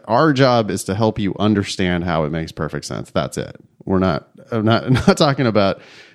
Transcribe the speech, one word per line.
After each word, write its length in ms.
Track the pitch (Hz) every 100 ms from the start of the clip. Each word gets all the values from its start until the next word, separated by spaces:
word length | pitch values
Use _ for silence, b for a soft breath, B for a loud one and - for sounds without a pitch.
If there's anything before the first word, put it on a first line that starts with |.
| -
our 260 | 117 156
job 380 | 135 135 120 104
is 120 | 95
to 100 | -
help 240 | 95 110 107
you 160 | 95 -
understand 680 | 104 101 95 - 92 87
how 200 | 87 80
it 60 | 73
makes 200 | 82 80
perfect 340 | - 76 73 -
sense. 240 | 53 -
That's 260 | - 73 -
it. 180 | - - _ _
We're 140 | - 95
not, 320 | 92 71 - _ -
I'm 140 | 117
not, 200 | 107 113
<laughs> 20 | 73
I'm 80 |
not 240 | 127 - 180
talking 280 | 151 135 123
about 360 | 104 98 - B B B